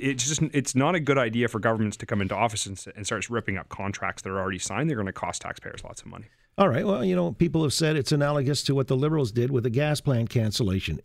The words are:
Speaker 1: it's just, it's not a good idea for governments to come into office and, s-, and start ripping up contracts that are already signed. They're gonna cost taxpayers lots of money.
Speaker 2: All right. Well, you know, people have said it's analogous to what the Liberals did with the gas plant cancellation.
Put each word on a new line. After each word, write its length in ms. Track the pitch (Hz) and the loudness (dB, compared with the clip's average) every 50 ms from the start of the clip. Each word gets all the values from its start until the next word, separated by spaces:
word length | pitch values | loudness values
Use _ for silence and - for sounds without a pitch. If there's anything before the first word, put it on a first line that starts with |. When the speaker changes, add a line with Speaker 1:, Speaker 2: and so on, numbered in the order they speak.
| 135 | 0
Speaker 1:
it's 240 | 135 139 131 120 139 | -2 -2 0 -2 -2
just, 140 | 156 127 156 151 - | 0 0 0 0 0
it's 220 | 143 131 - - | 0 -2 2 2
not 220 | 127 135 156 185 | 4 4 4 4
a 40 | 175 | 2
good 160 | 147 135 139 | 2 2 4
idea 300 | 135 123 113 110 117 120 | 4 2 2 2 2 2
for 140 | 117 - 110 | 2 0 -2
governments 360 | - 117 113 110 110 104 98 - | -2 -2 0 0 0 -2 -2 -6
to 80 | - | -6
come 140 | - 117 104 | -4 -2 -2
into 140 | 98 95 101 | 0 0 0
office 320 | 95 113 117 107 107 - | 0 0 0 0 -4 -6
and, 100 | 98 98 | -8 -8
s-, 120 | - - 98 - | -12 -14 -16 -12
and 100 | 104 101 | -10 -6
start 240 | - 117 101 95 - | -4 -4 -4 -4 -2
ripping 260 | 117 113 - - 98 | -4 -2 -2 -2 -4
up 120 | 92 - - | -4 -6 -10
contracts 540 | - - 98 98 101 - - 95 95 - - | -10 -6 -6 -6 -4 -4 -4 -6 -6 -6 -8
that 80 | 98 | -4
are 100 | 95 98 | -4 -2
already 180 | 92 95 95 90 | -2 -2 -4 -4
signed. 320 | - - 98 107 147 165 | -6 -4 -2 -2 -2 0
They're 60 | 147 | 0
gonna 160 | 107 101 95 - | -2 -2 -4 -4
cost 300 | - - 87 87 - - | -4 -6 -6 -6 -6 -8
taxpayers 420 | - - - - - - - - | -8 -10 -10 -10 -14 -14 -12 -14
lots 160 | 85 - - | -14 -16 -16
of 80 | - - | -16 -16
money. 180 | 90 - 110 - _ _ _ _ _ - | -16 -16 -16 -18 _ _ _ _ _ 2
Speaker 2:
All 100 | 196 180 | 4 4
right. 160 | 131 143 214 | 4 2 2
Well, 200 | 208 196 240 240 | 0 0 0 2
you 100 | 185 185 | 2 2
know, 160 | - - 85 | 2 0 -2
people 320 | 107 - 170 170 135 160 160 | 2 2 0 2 4 2 2
have 100 | 139 - | 2 2
said 220 | - 160 151 156 | 2 2 2 2
it's 160 | 151 127 - | 2 2 2
analogous 540 | 156 143 143 143 147 147 135 131 147 - - | 2 2 2 2 2 0 0 0 0 0 0
to 100 | - 139 | 0 2
what 140 | 139 131 - | 2 2 2
the 80 | 139 | 2
Liberals 340 | 131 143 151 160 156 139 107 | 2 2 2 2 2 0 0
did 220 | 104 120 120 127 139 | 0 0 0 2 2
with 100 | 123 107 | 0 0
the 80 | 127 | 2
gas 300 | 110 131 147 151 151 - | 2 2 2 2 2 2
plant 280 | - 147 131 113 117 120 | 2 2 2 2 0 2
cancellation. 720 | - 127 110 107 101 - - 95 92 95 - - 78 - - | 2 2 2 2 0 0 2 2 2 0 0 -2 -4 -6 -2